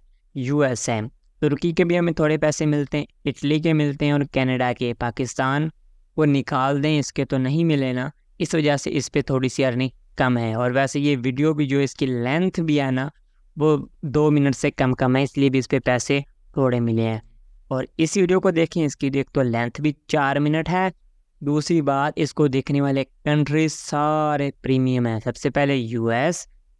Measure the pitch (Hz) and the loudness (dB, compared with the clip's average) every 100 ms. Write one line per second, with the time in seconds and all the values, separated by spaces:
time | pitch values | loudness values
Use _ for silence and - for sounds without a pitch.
0 | - _ _ 143 123 147 139 120 - 113 | -12 _ _ -8 -2 0 0 0 -4 -4
1 | 110 - _ _ 151 143 175 160 175 175 | -6 -12 _ _ -2 0 0 2 2 2
2 | 170 160 151 156 151 - 156 147 139 147 | 2 2 0 2 0 0 0 0 0 -4
3 | - _ 147 - 143 151 165 156 147 143 | -6 _ -8 -4 0 0 2 2 0 0
4 | 147 143 143 135 127 127 123 120 120 113 | 0 0 0 -2 0 0 -2 -2 -4 -4
5 | 120 113 127 - 131 143 156 - _ _ | -6 -4 -6 -2 -2 0 -4 -8 _ _
6 | _ - 156 139 - 139 131 143 151 151 | _ 0 2 2 0 -2 0 0 0 0
7 | 131 - 135 135 131 151 165 147 131 127 | -2 -4 -2 -2 0 0 2 0 0 -4
8 | 139 - _ - 165 165 147 143 - 147 | -6 -10 _ -8 -2 0 2 0 -2 -4
9 | - 147 135 131 127 - 131 120 131 - | -2 -4 -2 -2 -2 0 0 0 -4 -6
10 | _ - 131 120 113 113 123 131 135 143 | _ -2 0 2 0 -2 0 0 0 0
11 | 147 135 127 127 156 147 139 139 135 - | 0 0 -2 0 0 0 0 0 -2 -2
12 | 135 120 123 156 185 185 165 147 135 127 | -2 -2 0 0 0 0 0 0 0 -2
13 | 139 - _ _ _ - 156 147 - - | -4 -10 _ _ _ 0 2 2 -2 -10
14 | 156 147 151 147 139 127 143 - 131 127 | -4 2 4 4 2 0 -2 0 0 2
15 | 127 131 139 143 139 131 - 135 127 123 | 2 2 0 2 2 2 0 0 0 0
16 | - 139 139 _ - 147 131 123 117 113 | 0 -2 -2 _ -10 0 0 2 0 0
17 | 113 110 - - - - - 131 - - | 0 -4 -10 -20 -20 -20 -8 -6 -6 -2
18 | 160 202 180 185 190 165 160 175 147 - | 0 2 2 4 2 2 0 0 -2 -2
19 | 139 139 135 147 123 117 120 - 151 139 | -2 -2 -2 -2 0 -2 -4 -2 -4 -4
20 | - 151 139 143 147 156 156 180 185 - | -2 0 0 0 0 0 -2 -2 -2 -4
21 | _ _ _ _ 143 151 147 170 143 139 | _ _ _ _ -2 -2 0 0 2 0
22 | 147 - 151 - 147 131 - 143 139 135 | -2 -2 -4 0 0 0 0 0 0 0
23 | 131 _ 151 151 139 151 156 - - 147 | -4 _ 0 0 2 0 0 -2 -6 -2
24 | 147 156 151 147 139 - 131 131 131 127 | 0 0 0 -2 -4 -6 -2 0 2 0
25 | 120 113 123 - 143 143 143 135 113 120 | 0 -2 -4 -4 -2 0 0 0 -2 -2
26 | 113 117 151 170 - _ _ | 0 0 0 -2 -10 _ _